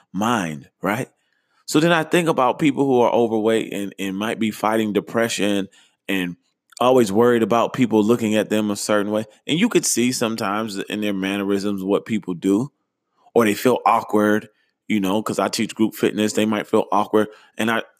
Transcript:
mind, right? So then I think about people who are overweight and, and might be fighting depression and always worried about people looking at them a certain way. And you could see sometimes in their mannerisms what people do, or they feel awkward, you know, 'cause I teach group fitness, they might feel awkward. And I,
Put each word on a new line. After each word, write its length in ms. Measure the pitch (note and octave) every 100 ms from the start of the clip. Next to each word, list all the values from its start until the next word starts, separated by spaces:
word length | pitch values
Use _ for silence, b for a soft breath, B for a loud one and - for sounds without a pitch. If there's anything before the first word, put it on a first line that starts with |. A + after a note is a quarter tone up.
| b
mind, 560 | F#2 A2 A#2+ E2+ D2+ - _
right? 280 | F2 A2 - _ _ _ _ _ -
So 140 | D#3
then 120 | E3
I 120 | E3+
think 240 | D#3 F3 E3
about 300 | D#3 B2+ -
people 260 | D#3 B2+ C#3
who 160 | B2+
are 100 | A#2
overweight 600 | A2+ A#2 A2 G#2+ A2+ -
and, 220 | G2 G2+ -
and 200 | G2 F#2+
might 220 | G#2+ F#2
be 120 | A2
fighting 420 | - G#2 A2+ G#2+
depression 720 | G2+ F2 A#2 A#2 - G2+ G2+ G2 b b b -
and 260 | G2 F2+ F2 _ _ _ -
always 320 | B2 C3 A2
worried 300 | G2 A#2+ A#2+
about 300 | A2 A#2 G#2
people 300 | - A#2+ G#2+
looking 320 | G#2 A#2 A2 G#2+
at 140 | G2+
them 200 | A2 G#2+
a 60 | G2+
certain 360 | - G#2+ G2+
way. 140 | G#2+ A2 b -
And 100 | D#3
you 120 | A3+
could 160 | F3+ -
see 260 | - B2
sometimes 680 | B2+ A#2 A2 G#2 G#2 A2+ G2
in 220 | - G#2+
their 140 | G#2
mannerisms 680 | G2 F#2+ G2+ G2 G2+ G2+ G2+
what 220 | F#2+ G2 -
people 280 | A2 F2+
do, 380 | F2 F#2+ G2+ C#3 _ _ _ _ b b
or 120 | - A2+
they 80 |
feel 260 | G2+ B2+ A#2+ G2
awkward, 640 | A2+ - G#2+ G#2 G#2+ - _ _ _ _
you 100 | G#2+
know, 240 | F#2+ G2+
'cause 160 | G#2+ G2+
I 80 | G2
teach 260 | - G#2+
group 220 | - A2 -
fitness, 380 | A#2 G2+ G#2+
they 120 | G#2 G#2+
might 220 | G#2+ -
feel 180 | G#2+ -
awkward. 380 | G2 G#2 G#2+ G#2 B B -
And 140 | A2+
I, 120 | A2+ - _